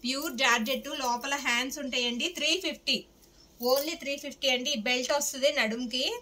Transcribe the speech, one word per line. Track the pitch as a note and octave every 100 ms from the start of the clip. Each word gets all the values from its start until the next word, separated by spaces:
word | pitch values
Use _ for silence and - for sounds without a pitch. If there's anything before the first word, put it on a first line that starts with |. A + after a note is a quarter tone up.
ప్యూర్ | A#3+ C4+ D#4 A#3+
జార్జెట్. | C4 A#3+ A3+ B3+ C#4 D4+
లోపల | B3+ A#3+ C4+ C#4 C4+
హ్యాండ్స్ | A#3+ C4 D4
ఉంటాయండి. | C4 C4 A#3+ A#3+ D#4+ F4
త్రీ | D4+ E4+ E4+
ఫిఫ్టీ, | - - A#3+ - - - - - - A#3+
only | C4+ D4+ E4+
త్రీ | C4+ C#4+
ఫిఫ్టీ | C#4+ - C4+ B3+
అండి. | B3+ C#4 G#3+
బెల్ట్ | B3 B3 C#4+
వస్తది | D4 C4+ C4+ D4
నడుముకి. | A3 A#3 B3 B3+ D4+ A#4+